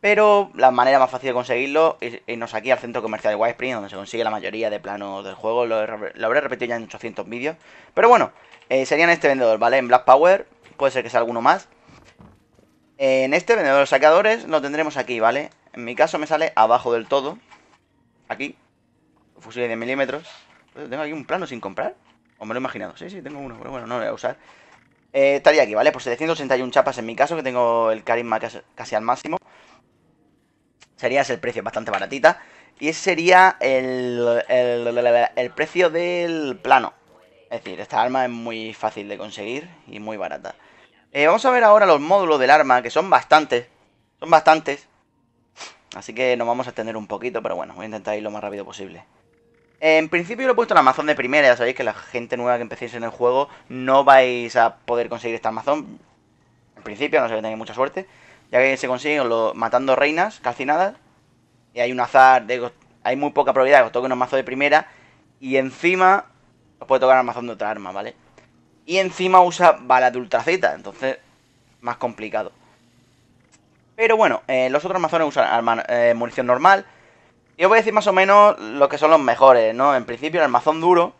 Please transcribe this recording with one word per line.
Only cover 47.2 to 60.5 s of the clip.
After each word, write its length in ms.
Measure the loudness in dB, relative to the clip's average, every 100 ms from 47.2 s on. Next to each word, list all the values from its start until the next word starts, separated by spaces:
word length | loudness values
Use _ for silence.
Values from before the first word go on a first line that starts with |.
| -8 -8
pero 140 | -8 -8
bueno, 160 | -10
voy 100 | -14
a 40 | -14
intentar 280 | -12 -8 -8
ir 80 |
lo 80 | -8
más 100 | -10
rápido 220 | -12 -12
posible. 400 | -14 -16 -18 -18 _ _ _ _ _ _ _ _
En 260 | 2 2 2
principio 400 | -4 -4 -6 -2
lo 60 |
he 20 | -2
puesto 180 | 2
en 40 | 4
armazón 280 | 4 2 -2
de 80 | -2
primera, 340 | 0 2 4
ya 80 | 4
sabéis 180 | 0 -2
que 80 |
la 100 | -6
gente 440 | -6 -12 -12 -8 -6
nueva 180 | -2 -2
que 60 |
empecéis 320 | -4 -12 -12
en 100 | -10
el 60 | -12
juego 400 | -2 0 0 -4 -10 _
no 380 | -10 2 4 8
vais 500 | 6 6 -2 -4 0
a 220 | 0 -2
poder 320 | -6 -4 -4
conseguir 260 | -6 -8 -6
este 140 | -6
armazón. 500 | -6 -4 -4 -6 -20 _ _ _ _ _ _ _ _
En 60 |
principio, 360 | -18 -8 -2 0
a 20 |
no 60 | 0
ser 100 | -4
que 40 |
tengáis 160 | -6 -10
mucha 160 | -12
suerte. 340 | -6 -4 -6 -14 _ _ _ _
Ya 80 | 2
que 180 | 2 0
se 100 | -4
consigue 360 | -4 -2 -2
lo, 300 | 0 0 -2
matando 420 | -2 -2 -2 0 2
reinas 440 | 2 0 -4 -4
calcinadas. 560 | -8